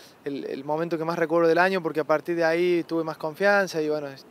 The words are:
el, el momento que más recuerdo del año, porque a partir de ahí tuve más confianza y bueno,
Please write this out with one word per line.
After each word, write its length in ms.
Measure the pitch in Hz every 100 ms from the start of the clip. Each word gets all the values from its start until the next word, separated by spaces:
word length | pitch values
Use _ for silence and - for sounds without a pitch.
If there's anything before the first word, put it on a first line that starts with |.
| - -
el, 200 | 143 139
el 200 | - 135
momento 340 | 143 151 170 165
que 60 |
más 140 | 160 175
recuerdo 300 | 160 170 165
del 100 | 165
año, 240 | 185 190
porque 180 | 160 151
a 40 |
partir 320 | 147 151 175 170
de 80 |
ahí 400 | 160 170 180 170 160
tuve 160 | 165
más 120 | 160 151
confianza 640 | 160 151 196 202 185 165
y 80 | 151
bueno, 200 | 151 139 135 -